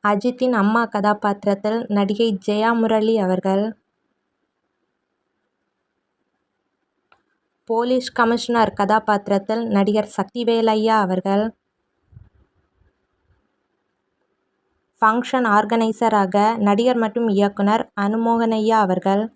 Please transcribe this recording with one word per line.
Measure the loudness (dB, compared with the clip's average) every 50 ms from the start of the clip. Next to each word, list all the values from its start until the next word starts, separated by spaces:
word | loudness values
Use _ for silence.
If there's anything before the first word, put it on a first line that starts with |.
| 0
அஜித்தின் | 0 0 0 0 -4 -4 -2 -2 0 0 2
அம்மா | 2 2 2 0 -2 -2 -2
கதாபாத்திரத்தில் | -2 0 0 0 0 -2 -4 -4 -2 -2 -2 -2 0 -2 -4 -4 -4 -4 -2 -2
நடிகை | 0 0 0 0 0 0 -2 -2 -4 -4
ஜெயா | -4 -2 0 0 0 0 0
முரளி | 0 0 0 0 2 0 0 0 0
அவர்கள், | 0 -2 0 0 0 0 0 -2 -4 -8 _ _ _ _ _ _ _ _ _ _ _ _ _ _ _ _ _ _ _ _ _ _ _ _ _ _ _ _ _ _ _ _ _ _ _ _ _ _ _ _ _ _ _ _ _ _ _ _ _ _ _ _ _ _ _ _ _ _ _ _ _ _ _ _ _ _ _ _ _ _ _ _ _ _ _ _ _ _ _
போலீஸ் | -2 -2 0 0 0 -2 -2 -4 0 0
கமிஷனர் | 2 2 2 -2 -2 -2 0 2 2 0 0 -2
கதாபாத்திரத்தில் | 0 0 0 0 2 0 -2 -2 0 -2 -2 -2 0 -2 -4 -4 -4 -2 0
நடிகர் | 0 2 2 0 0 -2 -4 -6
சக்திவேல் | -6 -6 -6 _ -4 -2 0 0 2 2 2 2
ஐயா | 2 2 2 2 2 2
அவர்கள், | 0 -2 -2 -2 0 0 0 0 -2 -6 _ _ _ _ _ _ _ _ _ _ _ _ -20 -20 _ _ _ _ _ _ _ _ _ _ _ _ _ _ _ _ _ _ _ _ _ _ _ _ _ _ _ _ _ _ _ _ _ _ _ _ _ _ _ _ _ _ _ _ _ _ _ _ _ _ _ _ _ _ _ 2
ஃபங்க்ஷன் | 2 2 2 -2 -2 -2 -2 0 2 2
ஆர்கனைசராக | 2 2 0 0 -2 0 -2 -2 0 0 2 2 2 0 2 2 2 2 2 0 0 0 0
நடிகர் | 2 2 2 0 0 0 -2
மற்றும் | -2 -2 -2 -2 0 2
இயக்குனர் | 2 0 0 0 0 0 0 2 0 -2 _ _ -4 -2
அனுமோகன் | -2 -2 -2 0 0 0 0 0 0 0 0
ஐயா | 0 2 2 2 2
அவர்கள் | 2 0 0 0 0 0 0 -2 -4 _